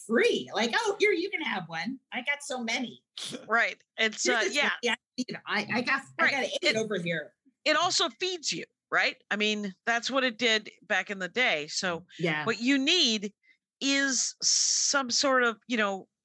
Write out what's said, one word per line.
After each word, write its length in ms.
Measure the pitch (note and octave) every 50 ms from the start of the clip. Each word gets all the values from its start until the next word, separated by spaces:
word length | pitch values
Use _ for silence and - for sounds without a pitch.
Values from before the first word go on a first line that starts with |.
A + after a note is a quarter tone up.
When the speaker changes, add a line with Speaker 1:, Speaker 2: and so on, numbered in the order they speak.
| -
Speaker 1:
free. 420 | - A3 B3 G#4+ A#4 D#4 G#3+ - - -
Like, 180 | F#3+ A3+ A#3+ D#4
"Oh, 200 | A4 A#4 G#4 G4 -
here, 120 | F#4 G#4+
you 180 | F#4+ E4 F4 G4+
can 120 | F#4+ F4
have 220 | D4+ A#3+ A3+ F#3+ E3+
one. 300 | D#3 E3 D#3+ F3 A3+ C4+ - _ _ G#3
I 60 | B3
got 220 | A#3+ C#4+ C#4+ C#4+ -
so 200 | - C4 B3 A#3
many." 380 | A3 A#3 C#4 B3+ F#3 B2+ - _ _ _ - - - - - -
Speaker 2:
Right. 280 | G3 G#3+ A#3 A3 F#3+ F#3+ - _ _ _
It's, 260 | - A3 A3 G#3+ - -
Speaker 1:
Here's 120 | C4 B3
Speaker 2:
uh, 20 | A3+
Speaker 1:
this 140 | G#3+ F#4+ -
Speaker 2:
yeah. 80 | D4 C#4
Speaker 1:
one. 80 | A3+ F3 - -
Yeah, 120 | A#3 A3+ - _ _ _ - B3+ - - - -
I, 220 | D#3+ F#3 G#3 - - G3+
I 80 | B3
got, 200 | - - C4+ C4 - - - -
Speaker 2:
Right. 120 | E4 C#4+ C4+
Speaker 1:
I 80 | C4+
got 20 | A#3+
eight 140 | - - -
Speaker 2:
It 140 | - A#3+ A3+
Speaker 1:
over 200 | A3 A3 E3+ G#3+
here. 360 | F#3 E3+ E3+ E3+ D#3 D3 - _ _ _ _ _ _ -
Speaker 2:
it 100 | C#4+ D#4
also 320 | D#4 E4+ F#4 F4 - F#4+ E4 - -
feeds 320 | F#4 F#4 F#4 E4+ C#4 - -
you, 100 | D#3+ - - _ _ _ _
right? 280 | - F3 G3 C4 C#4+ - _ -
I 40 | G3+
mean, 400 | G#3 G#3 G#3+ G#3+ G#3+ G#3 G3 F#3 _ -
that's 240 | A#3 A#3 A#3 A3+ -
what 140 | B3 C4+ B3+
it 140 | B3+ A3+
did 320 | - A#3 A3+ A3 A3 G#3+ - - _ -
back 220 | - G#3 F#3 F#3+ -
in 100 | G#3 F#3+
the 80 | F#3
day. 400 | F3 E3+ A#3 B3+ A#3 F3+ D3+ D3
So 380 | D#3 - - G3 F#3 E3+ E3 F3+ - -
Speaker 1:
Yeah. 280 | - E3 E3+ D#3 D3+ D3+
Speaker 2:
what 160 | A3 A#3 G3
you 160 | A#3 B3+ C#4+
need 560 | C4+ C4 D4+ F4 F4+ D#4 A#3+ A3 G#3+ G3 G#3 - _ _ _ _ _ _ _ _ -
is 540 | B3+ C#4 C#4 C#4 C#4 C#4 B3+ A#3 - - - -
some 720 | - - - - - - - - - - - C#4+ C4 A#3
sort 320 | A#3 - - C#4 C4 B3+ B3
of, 140 | A#3 A3 - _
you 80 | - B3
know, 320 | A3 G#3+ G3+ G3 F#3+ - - _ _ -